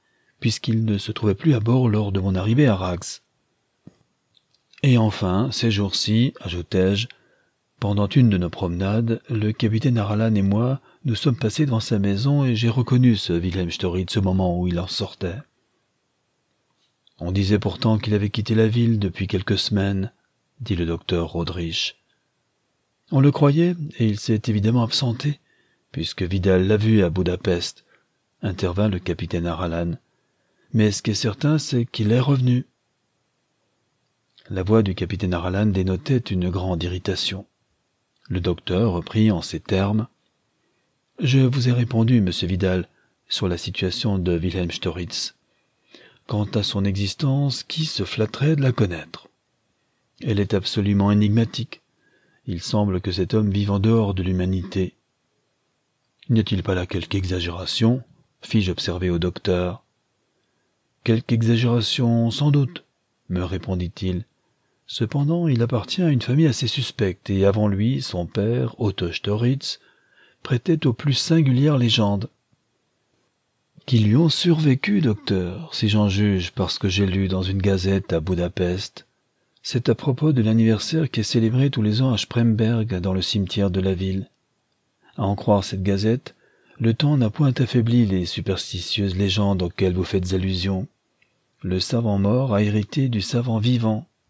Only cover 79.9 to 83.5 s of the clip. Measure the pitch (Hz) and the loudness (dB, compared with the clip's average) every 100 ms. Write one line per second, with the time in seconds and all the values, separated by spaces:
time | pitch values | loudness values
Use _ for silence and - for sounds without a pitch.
79.9 | 113 - 127 151 135 110 110 113 107 - | 0 -2 0 2 2 2 4 4 2 0
80.9 | 160 151 - 107 127 113 127 139 131 107 | -2 -2 -2 -2 0 2 2 0 0 0
81.9 | 107 131 113 - - 117 110 110 117 110 | 2 0 0 -2 0 2 2 2 0 -2
82.9 | 92 95 92 90 107 92 | -2 -2 -2 -2 -2 -2